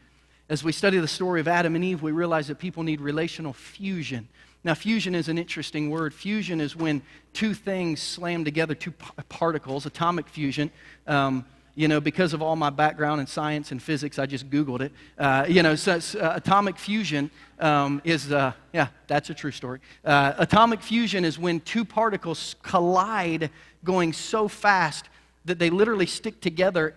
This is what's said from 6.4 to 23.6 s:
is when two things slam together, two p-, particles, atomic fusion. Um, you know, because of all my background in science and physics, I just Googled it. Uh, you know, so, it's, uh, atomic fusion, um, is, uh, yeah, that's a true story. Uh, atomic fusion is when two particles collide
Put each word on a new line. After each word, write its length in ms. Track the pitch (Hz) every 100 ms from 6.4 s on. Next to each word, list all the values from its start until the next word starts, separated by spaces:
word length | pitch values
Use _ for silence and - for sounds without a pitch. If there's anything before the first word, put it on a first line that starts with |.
| 175 165
is 140 | 147
when 280 | 165 165 147 - - _
two 200 | - 220
things 460 | 196 - 185 175 147
slam 440 | - - 175 170
together, 300 | 151 151 160
two 180 | 151 -
p-, 300 | - - - -
particles, 560 | - 170 156 135 139 143
atomic 400 | - 170 175 147
fusion. 440 | - 143 131 147 - - - -
Um, 380 | 147 139 131 123 _ _
you 140 | - 156
know, 120 | 151
because 320 | 151 151 180
of 80 | 156
all 160 | 156 160
my 140 | 147
background 500 | 139 151 180 147 151
in 60 | 135
science 460 | - 151 151 147
and 100 | 131
physics, 360 | - 151 147 147
I 80 | 135
just 220 | 135 135
Googled 320 | 143 147 123
it. 120 | 139 - - -
Uh, 260 | 143 135 143
you 140 | 180
know, 120 | 165
so, 220 | 151 - 175
it's, 180 | 165
uh, 180 | 208 165 175
atomic 420 | - 196 202 180
fusion, 520 | - 214 185 147 143 - - -
um, 420 | 160 147 139 143
is, 280 | 165 165 139
uh, 200 | 143 135 - _
yeah, 160 | 170 135 - -
that's 200 | 147 -
a 60 |
true 160 | - 151
story. 300 | 123 127 127 - -
Uh, 300 | - 143 139 -
atomic 420 | 170 202 233 220
fusion 440 | - 226 233 190
is 120 | 175 147
when 240 | 175 170
two 240 | - 226
particles 680 | 220 - 226 196 170 160 - -
collide 880 | - 190 175 185 196 214 175 160 156 -